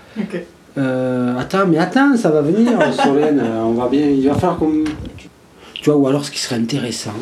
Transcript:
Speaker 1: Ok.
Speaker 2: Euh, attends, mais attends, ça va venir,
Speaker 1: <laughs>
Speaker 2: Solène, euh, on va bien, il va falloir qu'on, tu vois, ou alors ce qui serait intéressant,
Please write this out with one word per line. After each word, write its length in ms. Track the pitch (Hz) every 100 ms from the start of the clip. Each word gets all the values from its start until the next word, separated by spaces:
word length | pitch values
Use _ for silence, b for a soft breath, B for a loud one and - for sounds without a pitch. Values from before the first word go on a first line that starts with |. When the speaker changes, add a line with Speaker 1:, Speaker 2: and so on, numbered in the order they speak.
| - 220
Speaker 1:
Ok. 240 | 185 175 - - - -
Speaker 2:
Euh, 600 | 131 127 127 127 123 123
attends, 280 | 135 190 196
mais 100 | 160
attends, 380 | 170 254 277 240
ça 140 | 180
va 100 | 151
venir, 300 | 147 202 240 226 269
Speaker 1:
<laughs> 120 | -
Speaker 2:
Solène, 340 | - 139 151 143
euh, 200 | 113 113
on 120 | 113
va 140 | 117 123
bien, 200 | 139 147
il 180 | 139 135
va 80 |
falloir 220 | - 180 170
qu'on, 260 | 156 156 156 - - - - _ _ - B
tu 160 | B -
vois, 60 | 147
ou 100 | 135
alors 180 | 143
ce 60 | 143
qui 80 | -
serait 160 | - 120
intéressant, 560 | 113 139 117 113 - 107